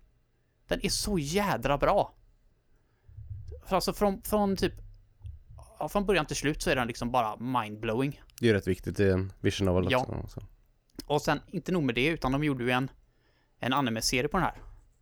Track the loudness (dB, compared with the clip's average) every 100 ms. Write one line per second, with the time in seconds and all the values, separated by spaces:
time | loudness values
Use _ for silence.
0 | _ _ _ _ _ _ -6 -4 -2 -2
1 | -2 -2 0 0 0 0 0 2 4 4
2 | 0 -6 _ _ _ _ _ _ _ _
3 | -20 -18 -14 -12 -12 -14 -2 0 0 0
4 | 0 0 -2 0 2 2 -2 -2 -14 -20
5 | -20 _ -16 -16 -18 -20 -16 -8 -4 0
6 | 2 2 0 -2 -2 0 0 0 0 -2
7 | -2 0 0 -2 -4 -2 -4 -4 -2 0
8 | 0 -4 -16 0 4 4 2 -2 -2 2
9 | 4 4 0 -2 -2 2 2 4 4 2
10 | 0 -6 -8 -12 -16 -18 _ _ _ -14
11 | -2 0 2 0 -2 -8 -2 0 2 2
12 | 2 0 0 0 0 0 0 0 0 -6
13 | _ _ _ _ _ _ -2 0 0 0
14 | 0 0 0 0 0 -2 -14 -20 -20 _